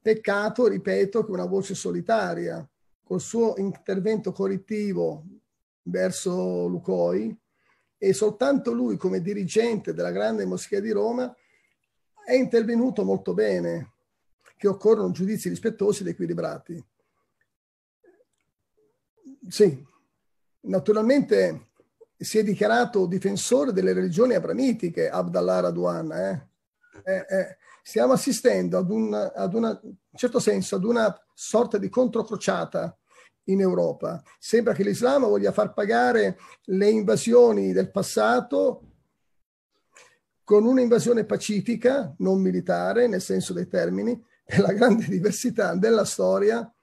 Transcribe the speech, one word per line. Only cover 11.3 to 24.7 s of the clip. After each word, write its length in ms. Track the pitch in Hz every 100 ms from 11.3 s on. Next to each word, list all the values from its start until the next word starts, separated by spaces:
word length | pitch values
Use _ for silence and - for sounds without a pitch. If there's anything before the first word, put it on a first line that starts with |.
| - _ _ _ _ _ _ _ _
è 80 | 392
intervenuto 720 | 254 254 233 220 233 254 -
molto 300 | 190 190 190
bene, 600 | 180 214 185 - 170 - _ _ _ _ _ _ _
che 120 | 202
occorrono 420 | 190 208 214 190
giudizi 380 | 170 190 214 -
rispettosi 540 | 135 226 - 202 202
ed 60 | 180
equilibrati. 760 | 170 180 170 160 156 - 170 - _ _ _ _ _ _ _ _ _ _ _ 381 381 508 _ _ _ _ _ _ _ _ _ 349 269 190
Sì, 360 | - 202 131 - _ _ _ _ _ _ _
naturalmente 1120 | - 190 - 214 220 285 - 202 185 160 _ _ _ _ - _
si 220 | - 214
è 60 |
dichiarato 640 | 208 196 208 233 240 202 180
difensore 680 | 185 196 196 - 254 277
delle 200 | 190 185
religioni 420 | 185 185 170 247
abramitiche, 760 | 226 165 - 262